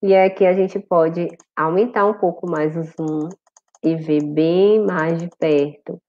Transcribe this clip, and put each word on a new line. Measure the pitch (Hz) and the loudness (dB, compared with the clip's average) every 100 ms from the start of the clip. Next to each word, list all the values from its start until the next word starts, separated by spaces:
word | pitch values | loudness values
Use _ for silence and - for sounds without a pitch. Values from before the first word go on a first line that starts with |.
E | 202 | 4
aqui | 190 190 190 190 | 4 4 4 2
a | |
gente | 185 190 202 | 4 0 -2
pode | - 175 165 170 170 - _ - | -2 2 2 0 -8 -8 _ -4
aumentar | 156 175 240 226 | -2 0 0 2
um | 202 | 0
pouco | 214 185 170 180 | 0 -2 -4 -6
mais | 165 151 160 | -2 -2 -4
o | |
zoom | 160 - 160 156 156 185 _ _ _ _ | -10 -8 -6 -6 -8 -12 _ _ _ _
e | 160 165 | -4 -4
ver | 160 151 | 0 -2
bem | 147 147 160 175 196 214 | 0 0 0 4 4 4
mais | 208 180 160 165 | 2 -2 -2 -2
de | 175 _ | -6 _
perto. | 160 147 143 147 - 175 | 0 2 0 -6 -14 -14